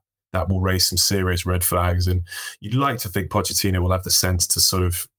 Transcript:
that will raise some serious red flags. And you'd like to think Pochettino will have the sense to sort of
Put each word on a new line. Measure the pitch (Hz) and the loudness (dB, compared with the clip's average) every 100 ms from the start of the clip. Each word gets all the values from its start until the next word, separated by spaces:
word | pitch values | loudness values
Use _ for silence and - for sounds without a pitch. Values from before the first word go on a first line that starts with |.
| _ _ _ | _ _ _
that | 92 85 | -4 -2
will | 95 | 0
raise | 92 92 - | 0 0 0
some | 90 | 0
serious | - 98 92 87 90 | 0 0 0 0 0
red | 90 | 0
flags. | - 90 87 90 90 | 0 0 2 0 0
And | 90 87 - - - | 0 -2 -10 -12 -12
you'd | 101 | -4
like | 123 139 117 | 0 0 -2
to | 95 | -4
think | 101 92 | -4 -2
Pochettino | 104 92 - 101 92 | -2 0 0 0 2
will | 90 | 2
have | 92 | 0
the | 90 | 2
sense | - 92 90 - | 2 2 2 2
to | - | 2
sort | - 95 | 2 2
of | 90 87 - | 0 -2 -6